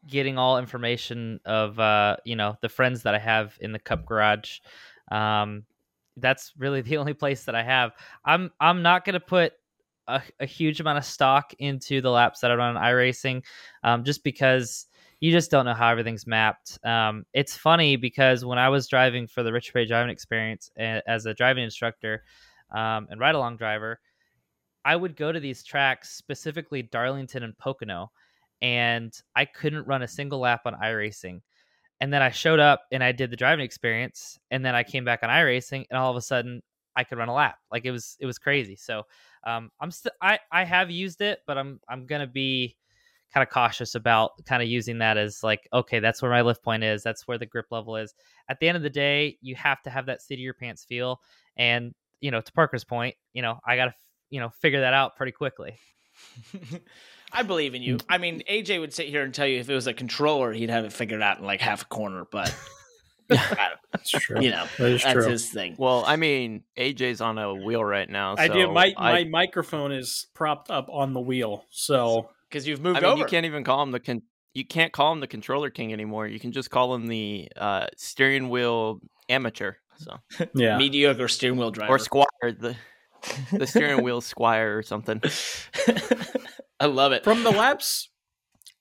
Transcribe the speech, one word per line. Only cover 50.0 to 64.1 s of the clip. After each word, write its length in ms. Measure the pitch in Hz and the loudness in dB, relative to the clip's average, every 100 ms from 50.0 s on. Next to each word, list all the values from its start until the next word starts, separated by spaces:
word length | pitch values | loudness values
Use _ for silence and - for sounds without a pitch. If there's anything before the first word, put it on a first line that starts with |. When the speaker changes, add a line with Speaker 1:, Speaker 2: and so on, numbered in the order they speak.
| 127 | -6
Speaker 1:
that 140 | 123 | -10
seat 140 | - 135 | -10 -10
of 40 | |
your 140 | 127 - | -10 -12
pants 280 | 123 107 | -14 -16
feel. 380 | - 120 127 127 _ _ _ - | -10 -6 -4 -6 _ _ _ 0
And, 380 | 120 120 120 - _ _ | 2 2 -2 -14 _ _
you 100 | 139 | -4
know, 100 | 117 | -4
to 100 | - | -2
Parker's 320 | - 156 123 | 0 0 0
point, 320 | - 120 123 - _ | -6 -4 -4 -8 _
you 80 | 127 | -6
know, 180 | 117 117 113 | -6 -6 -2
I 120 | 127 | 0
gotta, 160 | 127 - _ _ _ | 0 -2 _ _ _
you 120 | 139 | -10
know, 80 | 117 | -10
figure 320 | - 165 139 | -2 0 2
that 120 | 127 | 4
out 220 | 135 135 - | 4 2 -2
pretty 160 | 131 | -8
quickly. 440 | - 147 - 73 113 _ _ _ _ - 123 - | -6 -8 -8 -16 -16 _ _ _ _ -20 -20 -18
Speaker 2:
<laughs> 60 | 190 143 170 _ - - - - | -18 -16 -16 _ -20 -20 -20 -6
I 120 | 240 | -4
believe 320 | 214 175 143 127 | 0 0 0 -2
in 60 | |
you. 180 | 123 123 - | -4 -4 0
I 80 | 180 | 0
mean, 240 | 175 165 - | 0 -6 -4
A 140 | 214 | -4
J 160 | 202 185 | -2 -4
would 140 | 151 | -4
sit 140 | - 147 | -8 -4
here 160 | 147 | -2
and 100 | 135 | -4
tell 140 | 135 143 | -2 0
you 120 | 127 | 0
if 100 | 123 | -2
it 60 | 135 | -2
was 120 | 123 | -2
a 60 | |
controller, 580 | 117 123 - 147 147 123 | -6 -6 0 2 2 0
he'd 180 | 110 117 | -2 0
have 140 | 117 107 | 0 -2
it 60 | |
figured 300 | - 110 107 | -6 -6 0
out 160 | 104 - | 0 0
in, 60 | 98 | -2
like, 160 | 98 | -2
half 220 | 113 104 | 0 -2
a 20 | - | -6
corner, 400 | - 104 92 - | -8 -6 -8 -8
but 240 | 104 90 - - - - | -4 -4 -6 -16 -20 -20
Speaker 3:
<laughs> 400 | _ _ _ _ | _ _ _ _
Speaker 2:
I 40 | 233 - 208 87 | 2 4 0 -2
don't, 100 | - _ | -4 _
Speaker 3:
That's 180 | - | -10
true. 320 | - | -2